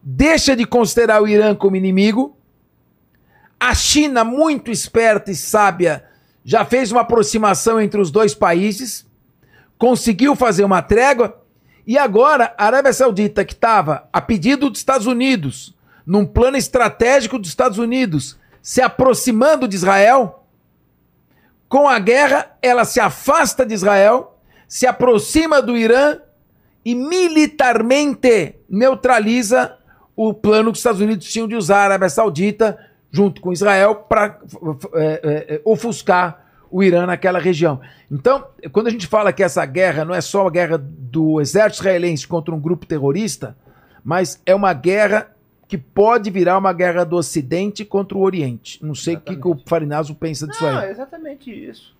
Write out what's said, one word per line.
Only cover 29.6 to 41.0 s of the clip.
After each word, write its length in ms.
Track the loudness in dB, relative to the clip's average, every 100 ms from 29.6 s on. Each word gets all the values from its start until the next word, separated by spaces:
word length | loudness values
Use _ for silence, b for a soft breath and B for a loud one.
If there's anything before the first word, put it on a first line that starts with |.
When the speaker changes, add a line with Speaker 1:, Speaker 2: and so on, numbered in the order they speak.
| 0 -8 b b b -4
Speaker 1:
o 180 | -4
plano 380 | -2 2 2 2
que 40 | 0
os 40 |
Estados 220 | -2 0
Unidos 300 | -2 -2 -6
tinham 160 | -8 -6
de 80 | -6
usar 220 | 0 2
a 40 | 2
Arábia 240 | 2 0
Saudita 680 | 0 -2 0 -2 0 -2 -2 b b _
junto 300 | 0 0 0
com 100 | -8
Israel 420 | -2 2 4 2 0
pra, 440 | 0 0 0 -6 -20 -14 -10 -10 -6 -4
é, 260 | -2 -2
é, 320 | -4 -4 -6 -6
é, 60 |
ofuscar 800 | 0 0 -2 -6 0 0 0 -6 b b b
o 140 | 0
Irã 220 | 2 2 0
naquela 340 | -2 -2 -2
região. 400 | -2 0 -2 -2 B B B
Então, 340 | -4 0 0 -4 _ -4
quando 160 | -2 -2
a 20 |
gente 180 | -4 -2
fala 240 | 0 0
que 120 | 0
essa 200 | -2 0 -4
guerra 380 | 0 0 0
não 100 | -4
é 80 | -6
só 260 | -4 -2 0
a 40 |
guerra 260 | 0 -2 -4
do 600 | -6 -16